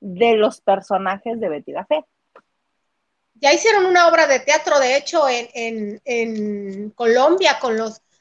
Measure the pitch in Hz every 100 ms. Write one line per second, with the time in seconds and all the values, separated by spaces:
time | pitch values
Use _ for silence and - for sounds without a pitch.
0 | 208 180 233 220 214 - - 196 - 190
1 | 190 196 233 226 196 147 - 143 202 302
2 | - _ _ _ _ _ _ _ _ _
3 | _ _ _ - 277 339 453 415 370 359
4 | 339 330 294 254 277 311 349 285 254 269
5 | 285 339 277 240 233 240 233 226 208 214
6 | - 233 226 220 208 202 196 190 214 -
7 | 233 240 285 370 330 220 254 220 226 220
8 | _ _